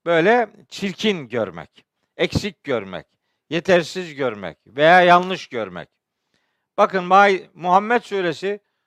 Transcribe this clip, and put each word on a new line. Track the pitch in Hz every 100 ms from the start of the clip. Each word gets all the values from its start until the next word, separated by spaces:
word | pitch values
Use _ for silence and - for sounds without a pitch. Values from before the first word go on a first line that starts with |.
| 165
böyle | 170 180 240 214 _ _
çirkin | - 196 - 220 180 123
görmek, | 117 98 82 73 _ _ _ _ -
eksik | 170 - 202 -
görmek, | 143 117 95 85 - _ _ _ -
yetersiz | 160 175 175 156 185 170 139
görmek | 131 104 90 - _
veya | 117 156 180
yanlış | 175 175 185 175 -
görmek. | 120 98 87 - _ _ _ _ _ _ _ _ -
Bakın | 208 190
May-, | 180 190 202 185 147
Muhammed | 147 180 190 214 240
suresi | - 196 175 147 190 202 _ _